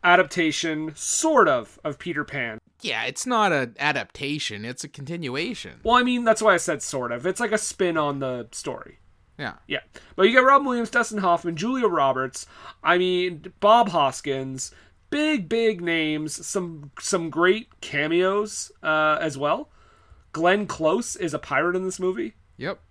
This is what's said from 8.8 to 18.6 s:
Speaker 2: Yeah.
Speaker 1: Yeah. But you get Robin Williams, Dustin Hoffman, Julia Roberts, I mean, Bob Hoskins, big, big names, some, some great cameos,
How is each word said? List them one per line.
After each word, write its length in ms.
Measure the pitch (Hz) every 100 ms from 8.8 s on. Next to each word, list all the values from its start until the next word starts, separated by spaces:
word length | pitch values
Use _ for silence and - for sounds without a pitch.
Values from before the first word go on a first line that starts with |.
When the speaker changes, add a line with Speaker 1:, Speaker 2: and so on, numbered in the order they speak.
| - - _ _ _ -
Speaker 2:
Yeah. 140 | 131 - -
Speaker 1:
Yeah. 120 | 147 - - - -
But 120 | 196
you 40 |
get 120 | 254
Robin 240 | 254 277 277
Williams, 240 | 247 233
Dustin 260 | 247 226 214
Hoffman, 380 | 190 170 175 165
Julia 320 | 214 262 220
Roberts, 580 | 170 139 131 131 - - - - -
I 160 | 156 175
mean, 520 | 180 180 180 165 180 _
Bob 300 | 202 226 233
Hoskins, 840 | 165 139 - - 135 135 131 - - - _ _
big, 400 | 285 302 302 165
big 320 | 226 226 190
names, 640 | 170 165 156 151 151 - 160
some, 460 | - 175 160 143 -
some 320 | - 190 165
great 500 | 147 175 208 240 _
cameos, 880 | - 147 151 170 185 202 214 -